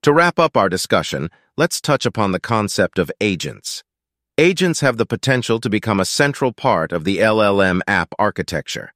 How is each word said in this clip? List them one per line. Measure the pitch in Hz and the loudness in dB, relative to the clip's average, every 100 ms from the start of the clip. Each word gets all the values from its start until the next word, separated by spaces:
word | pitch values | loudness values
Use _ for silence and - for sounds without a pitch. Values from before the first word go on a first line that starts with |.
To | 147 | 4
wrap | 147 175 - | 4 2 2
up | 160 120 | 0 2
our | 98 | 0
discussion, | 90 - 101 80 67 80 _ _ - | -2 0 -2 0 -6 -8 _ _ -2
let's | 165 - | -2 -2
touch | - 139 120 | -2 0 0
upon | 107 101 | -2 -2
the | 90 | -2
concept | - 113 101 - 92 - | -2 -2 0 0 0 0
of | 82 - | -4 -2
agents. | 104 87 71 52 - - _ _ _ _ _ - | -2 -2 -6 -10 -12 -14 _ _ _ _ _ 2
Agents | 165 185 180 160 | 2 2 -2 2
have | 143 117 | 0 0
the | 113 | -2
potential | 117 - 127 - 113 | -2 0 0 0 -2
to | 113 | 0
become | 104 110 98 | -2 0 0
a | |
central | 92 - 143 139 131 | 0 2 0 2 -4
part | 110 131 95 80 | 0 0 0 0
of | 87 | -2
the | 80 95 | -2 2
L | 110 110 | 2 4
L | 104 98 | 4 4
M | 95 90 - | 4 2 0
app | 98 - - | 0 0 -2
architecture. | 104 - - 78 - - 50 | -2 -2 -6 -6 -8 -12 -12